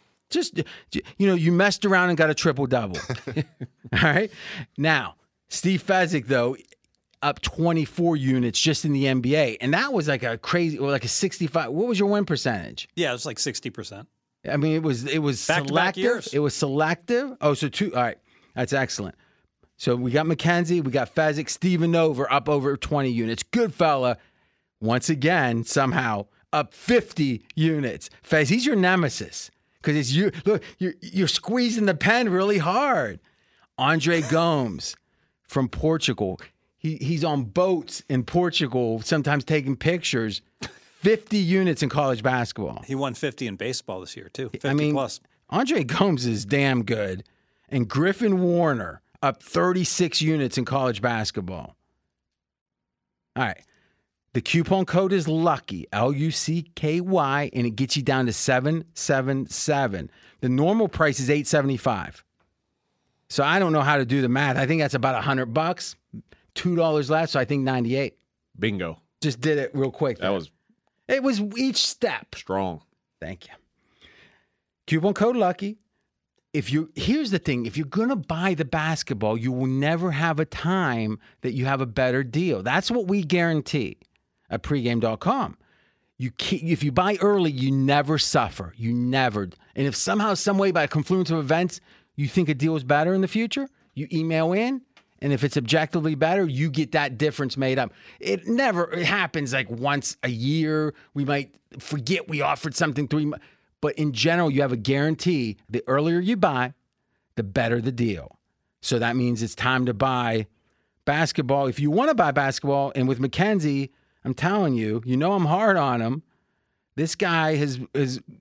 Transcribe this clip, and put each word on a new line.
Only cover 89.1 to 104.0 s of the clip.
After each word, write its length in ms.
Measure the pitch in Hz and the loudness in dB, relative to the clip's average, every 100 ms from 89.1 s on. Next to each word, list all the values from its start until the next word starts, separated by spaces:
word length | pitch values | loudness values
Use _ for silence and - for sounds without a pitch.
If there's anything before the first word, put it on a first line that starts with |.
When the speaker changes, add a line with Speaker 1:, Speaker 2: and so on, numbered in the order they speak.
| 131 127 104 92 - _ - | 2 2 0 -6 -10 _ -4
Speaker 1:
And 100 | 139 | -2
if 100 | - | -2
somehow, 360 | - 202 214 190 | -2 0 0 0
some 220 | 202 196 | 0 2
way, 140 | 196 | 2
by 120 | 170 | 2
a 40 | 147 | 0
confluence 420 | 156 143 185 175 | 0 0 0 2
of 100 | 160 | -2
events, 420 | 135 160 180 - - - _ - | 0 0 0 -4 -16 -20 _ -6
you 140 | 143 | -2
think 180 | 185 156 | 2 2
a 60 | |
deal 240 | 139 156 160 | 2 0 0
is 80 | 127 | 2
better 280 | 147 165 | 2 4
in 60 | 190 | 2
the 80 | 190 | 0
future, 400 | 214 226 277 269 - _ | 0 -2 -4 -8 -12 _
you 140 | - 151 | -12 -4
email 400 | 160 160 160 160 | -2 0 0 2
in, 280 | 190 240 269 - _ _ _ | 2 0 -4 -8 _ _ _
and 120 | 143 | -2
if 100 | 131 | 0
it's 140 | 139 151 | 0 0
objectively 580 | 117 156 156 175 156 147 | 2 2 2 0 -2 0
better, 300 | 160 196 175 | 2 2 2
you 240 | 131 160 | 0 0
get 240 | 139 151 | 0 0
that 240 | 156 143 117 | 0 -2 0
difference 400 | 147 127 135 135 | -2 0 -4 -2
made 200 | 131 131 | 0 0
up. 140 | 123 - - - | 0 -6 -20 -10
It 260 | - 196 175 | -4 -4 0
never, 420 | 233 269 180 175 | 0 2 0 -2
it 100 | 175 165 | -2 0
happens, 460 | 202 220 160 139 | 2 0 0 -2
like, 180 | 135 127 | -2 -4
once 460 | 117 139 143 - - | -4 -2 -2 -4 -6
a 60 | 131 | -4
year. 640 | 113 127 160 156 156 156 - - | -2 0 0 0 0 -2 -6 -10
We 120 | 143 139 | -6 -2
might 280 | 143 139 _ _ 135 | -2 -4 _ _ -16
forget 500 | - 151 117 180 165 | -8 -6 -2 -4 -2
we 100 | 151 | -4
offered 360 | 143 147 151 - | -2 -2 -4 0
something 340 | 165 135 143 | 0 0 -2
three 160 | 151 151 | 0 -2
mo-, 120 | 147 - _ _ _ | -4 -12 _ _ _
but 140 | 151 | -4
in 180 | 151 | 0